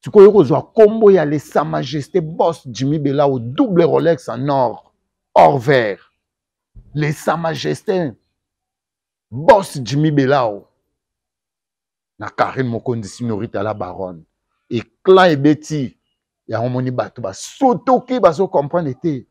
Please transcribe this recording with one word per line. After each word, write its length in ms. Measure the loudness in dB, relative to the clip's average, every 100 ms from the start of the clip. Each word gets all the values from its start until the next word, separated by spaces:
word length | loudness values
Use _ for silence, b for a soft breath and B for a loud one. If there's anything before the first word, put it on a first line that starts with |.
Sikoyo 280 | 4 8 8
kozwa 300 | 8 4 0
kombo 480 | -2 4 4 6 6
ya 140 | 6
le 140 | 2 -4
Sa 260 | -2 -4
Majesté 560 | -2 -6 -6 -8 -4 -4
Boss 480 | -4 -2 -2 -2 -14
Jimmy 300 | -6 -4 -2
Belao, 400 | -2 0 0 0
double 460 | -6 -2 2 4
Rolex 440 | 4 2 0 -2 -4
en 200 | -6 -2
or, 440 | 0 0 -4 _ _ _ _ _
or 240 | 0 0 2
vert. 400 | 0 0 0 -6 _ _ _ _ _ _ _ -20 _
Le 180 | -6 -6
Sa 240 | -4 -4 -4
Majesté 760 | -4 -6 -8 -8 -4 -4 -4 -10 _ _ _ _ _ _ _ _ _ _ _
Boss 500 | -6 2 2 2 -10
Jimmy 280 | -6 -2 0
Belao. 560 | 0 0 0 -2 -8 -16 _ _ _ _ _ _ _ _ _ _ _ _ _ _ _
Na 100 | -16
Karine 400 | -4 -4 -2 -6
Mokonzi, 400 | -6 -6 -8 -10
Signorita 540 | -10 -6 -6 -6 -6
la 120 | -6
Baronne. 480 | -6 -10 -10 -12 -12 _ _ _ _ _
Éclat 600 | -8 -8 _ 2 4 4
ebeti, 680 | 4 2 0 -2 -8 -8 _ _ _ _ _ -8
yango 200 | -6 -4
moni 220 | -4 -4
bato 320 | -4 -8 -8
basotoki, 1000 | -12 -10 -18 -2 0 0 0 -2 0 -2
bazo 280 | -2 -2 -2
comprendre 460 | -2 -2 -6 -6
te. 320 | -6 -6 -8 -12